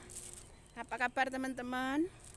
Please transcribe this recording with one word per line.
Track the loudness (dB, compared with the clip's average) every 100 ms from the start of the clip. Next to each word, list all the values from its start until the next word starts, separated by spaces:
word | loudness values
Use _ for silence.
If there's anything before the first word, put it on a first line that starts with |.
| -10 -10 -10 -12 -14 -18 -12 -8
Apa | -4 0
kabar, | 2 4 4
teman-teman? | 4 0 -2 0 0 4 4 2 0 -16